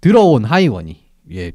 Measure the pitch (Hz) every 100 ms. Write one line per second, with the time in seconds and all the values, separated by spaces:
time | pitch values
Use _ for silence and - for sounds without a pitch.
0 | 175 226 190 139 110 180 175 92 80 78
1 | _ _ - 90 87